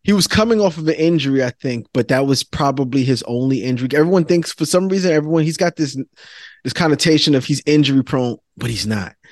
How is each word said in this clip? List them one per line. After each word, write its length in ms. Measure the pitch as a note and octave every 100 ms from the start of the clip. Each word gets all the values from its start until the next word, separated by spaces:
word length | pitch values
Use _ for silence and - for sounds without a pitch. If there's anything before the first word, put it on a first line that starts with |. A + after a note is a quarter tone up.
He 100 | F3
was 140 | G3+ E3+
coming 320 | - A3 A3
off 160 | G3 D#3+
of 100 | D#3
an 80 | D#3
injury, 480 | E3 E3+ C#3 C3+
I 80 | B2+
think, 360 | - C3+ A#2+ -
but 140 | C3 A2
that 160 | C3 C#3
was 180 | C3
probably 600 | - - C#3+ C3+ C3 C3+
his 200 | C3 A#2+
only 400 | - A#2+ C3+ C3+
injury. 260 | B2 B2 B2+
Everyone 320 | C#3+ D#3+ F#3+ D#3+
thinks, 260 | F3 D#3+
for 120 | - D3+
some 220 | F3+ F#3+
reason, 220 | F#3+ F#3
everyone, 320 | D#3 D3+ E3
he's 140 | D#3 D3+
got 180 | F3 -
this, 220 | D3 C3 C3 _ - - - -
this 100 | C3
connotation 600 | - E3 C#3+ E3 D#3 D#3 C3+
of 100 | -
he's 160 | C#3 -
injury 380 | D3+ C#3 C3+
prone, 340 | B2+ C3+ B2 A2+ _ -
but 120 | A#2+
he's 180 | A2 G#2+
not. 260 | G#2+ F#2 - _